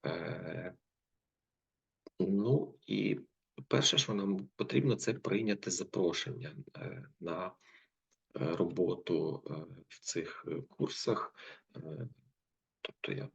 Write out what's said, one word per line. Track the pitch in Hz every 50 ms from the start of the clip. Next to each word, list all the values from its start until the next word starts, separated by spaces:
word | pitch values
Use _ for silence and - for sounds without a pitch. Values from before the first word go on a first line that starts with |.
| -
Е, | 71 80 85 82 80 82 82 90 87 80 82 87 90 - _ _ _ _ _ _ _ _ _ _ _ _ _ _ _ _ _ _ _ _ _ _ _ _ _ _ - _ _
ну | 92 95 98 101 104 117 135 151 - - - - _
і | - 104 101 101 104 104 - - _ _ _ _ _ _ - 135 _
перше, | - 135 - - - 127
що | - - 110
нам | 101 98 98 98 95 98 - _
потрібно, | _ 107 - - 170 143 139 117
це | 104 - - 110
прийняти | - - - - 107 113 107 101 98 - 107
запрошення, | 95 - - - - 101 95 85 78 - - - - - - - - - - - _
е, | - - - - - - - _ _
на, | 85 85 82 87 92
е, | 92 - _ _ - - - _ _ _ _ _ _ _ _ _ _ _ - - 78 82
роботу, | - 92 - - - 90 82 - - 87 - 87 78 78 80 76 - - -
е, | 73 78 80 85 - - - _
в | - -
цих, | - - - 85 78 - - - - 85
е, | 80 80 -
курсах. | - - _ 76 - - - - - 113 101 - - _ - - - - - _ _ _
Е, | - - 160 156 151 127 123 - _ _ _ _ _ _ _ _ _ _ _ _ _ _
тобто | - - _ - - -
я | 139 139 139 _